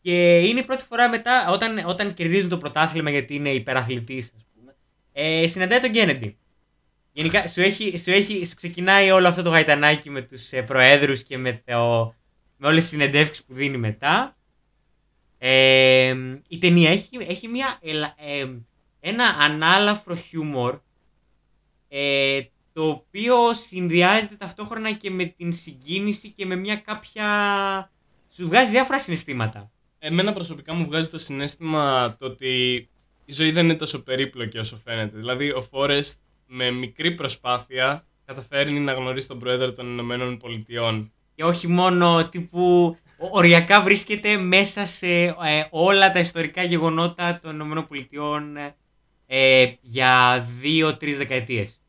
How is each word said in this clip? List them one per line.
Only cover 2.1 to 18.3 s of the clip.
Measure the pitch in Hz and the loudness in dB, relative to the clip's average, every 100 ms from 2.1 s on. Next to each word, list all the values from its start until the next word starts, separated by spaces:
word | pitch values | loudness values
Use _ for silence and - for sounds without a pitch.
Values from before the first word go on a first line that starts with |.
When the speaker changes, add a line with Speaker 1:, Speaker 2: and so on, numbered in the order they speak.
Speaker 1:
κερδίζουν | 185 165 185 185 | -4 0 0 0
το | 175 | -4
πρωτάθλημα, | 165 151 160 160 151 | -4 0 0 0 -2
γιατί | 143 131 | -2 -4
είναι | 143 143 | -6 -2
υπεραθλητής, | 135 117 131 120 123 117 131 113 _ | -4 -2 -2 -2 -6 -8 -12 -12 _
ας | _ | _
πούμε, | _ 127 _ _ _ _ | _ -20 _ _ _ _
ε, | - 156 160 165 | -6 -2 0 0
συναντάει | 180 185 240 | 0 0 2
τον | 247 | 2
Kennedy. | 220 196 131 107 - _ _ _ _ _ _ _ | 2 2 0 -6 -14 _ _ _ _ _ _ _
Γενικά, | - 160 190 180 | -6 -2 0 -2
σου | - | 0
έχει, | 185 196 214 170 | 0 0 -6 -6
σου | 175 | 0
έχει, | 190 202 208 170 | 0 0 -4 -8
σου | |
ξεκινάει | - 175 170 180 196 190 | -10 -14 -6 2 4 6
όλο | 190 180 | 6 4
αυτό | 175 | 2
το | 170 | 2
γαϊτανάκι | 165 151 147 147 151 147 | 2 4 4 4 2 -4
με | 139 | -12
τους, | 123 131 - | -12 -18 -10
ε, | 131 | -8
προέδρους | 110 131 127 143 139 131 | -2 4 8 8 6 -2
και | - 131 | -6 -6
με | 127 117 | -6 -6
το, | - 120 117 117 113 - _ _ _ _ | -4 0 2 2 0 -6 _ _ _ _
με | 143 | 2
όλες | 160 | 2
τις | 165 | 2
συνεντεύξεις | 151 139 143 151 - | -2 0 2 0 -2
που | _ | _
δίνει | 131 139 135 | -8 -6 -4
μετά. | 113 107 139 185 269 _ _ _ _ _ _ _ _ _ _ _ | -4 -4 0 0 -2 _ _ _ _ _ _ _ _ _ _ _
Ε, | 127 131 131 131 131 131 131 131 127 135 _ | 0 4 6 6 6 6 4 -2 -8 -14 _
η | 170 | -2
ταινία | 180 175 160 | 4 6 6
έχει, | 190 - 247 170 | 2 -2 -14 -10
έχει | 202 226 | -10 -8
μια | 240 269 - | -6 -6 -8
ελα-, | 160 156 151 - | -8 -6 -6 -10
ε, | 151 | -10